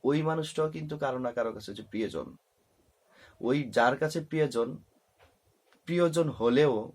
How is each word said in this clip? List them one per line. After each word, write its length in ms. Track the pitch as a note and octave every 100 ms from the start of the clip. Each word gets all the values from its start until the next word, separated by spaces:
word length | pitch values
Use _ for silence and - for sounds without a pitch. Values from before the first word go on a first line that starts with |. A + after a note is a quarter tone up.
| B2
ওই 100 | D3+ D#3
মানুষটাও 380 | D#3+ D#3 - D#3 D#3+
কিন্তু 200 | D3+ D3+
কারো 160 | D3 B2+ B2+
না 60 | A#2+
কারো 140 | A2+ A2
কাছে 140 | G#2+
হচ্ছে 140 | G2+ G#2+
প্রিয়জন। 360 | G#2+ G#2 D#2 C2 - _ _ _ _ _ _ _ _ - _ A#2
ওই 100 | C#3+ C3 B2+
যার 180 | A#2+ C#3
কাছে 180 | D#3 E3 D#3
প্রিয়জন, 400 | D#3+ D3 A#2 A#2 D3+ - _ _ _ _ _ _ _ _ _ -
প্রিয়জন 420 | F3 E3+ D#3+ D#3+ A2+
হলেও 340 | A2+ B2+ D3+ A2+ -